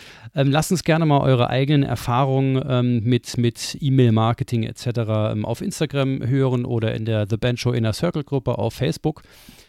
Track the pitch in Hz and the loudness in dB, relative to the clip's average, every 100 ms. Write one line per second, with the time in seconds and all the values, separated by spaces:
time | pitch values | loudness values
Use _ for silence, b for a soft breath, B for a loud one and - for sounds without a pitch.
0 | B B B - 139 143 156 175 - 156 | B B B 0 2 2 2 0 2 2
1 | 165 139 135 123 123 127 139 147 139 120 | 4 4 4 2 2 0 2 2 2 -2
2 | - 120 139 131 135 131 139 127 123 120 | -2 0 2 2 2 0 0 0 2 0
3 | 107 123 - - 120 - - - 139 131 | 2 0 -2 -2 -2 -2 -8 -4 2 4
4 | 123 110 113 117 - 117 110 110 123 117 | 4 4 2 0 -2 -4 -4 -6 -6 -4
5 | 110 107 107 110 104 117 202 - 151 139 | -2 0 0 -2 -4 -6 -6 -6 -4 -2
6 | 135 135 113 135 131 123 120 117 113 117 | -2 -2 0 0 2 0 -2 -2 -2 -2
7 | 110 110 101 113 123 120 123 120 110 101 | -2 -2 0 -2 -2 -2 -2 0 -2 -2
8 | 170 160 143 139 127 117 110 - 143 - | -2 -4 -4 -4 -2 -2 -4 -2 -4 -2
9 | 156 - - B B B | -4 -6 -10 B B B